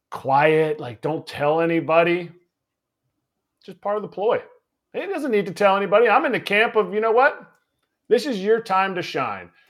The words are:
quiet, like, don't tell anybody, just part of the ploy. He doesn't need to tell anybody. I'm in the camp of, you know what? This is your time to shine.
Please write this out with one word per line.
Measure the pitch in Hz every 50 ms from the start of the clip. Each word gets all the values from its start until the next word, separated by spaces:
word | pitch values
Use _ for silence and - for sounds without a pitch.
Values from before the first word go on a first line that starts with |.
| _ -
quiet, | - - - 131 135 139 151 156 156 156 160 156 151 -
like, | - 123 110 -
don't | - 147 156 151 -
tell | - - - 143 147 156 165
anybody, | 165 165 165 165 143 139 160 170 170 170 175 180 175 170 - _ _ _ _ _ _ _ _ _ _ _ _ _ _ _ _ _ _ _ _ _ _ _ _ _ _
just | - 175 _
part | - 202 208
of | 214
the | 196 -
ploy. | - 185 202 240 160 - - - _ _ _ _ _ _ _ _
He | - - 330
doesn't | 392 392 311 294 277
need | 220 202 196
to | 202 165
tell | - 208 196 190
anybody. | 196 202 175 185 214 240 220
I'm | 202 262 330
in | 285 214
the | 170
camp | - - 202 208 233 233 233
of, | 214 196 175 196
you | 214
know | 220 226 214
what? | 240 269 302 - - - - _ _ _ _ _ _ _ _ _ _ _ -
This | 220 240 214
is | 294 233 185 185
your | 214 226 220
time | 220 - 190 190 190 190 185
to | 175
shine. | 160 - - 147 127 113 101 95 90 85 _ _ _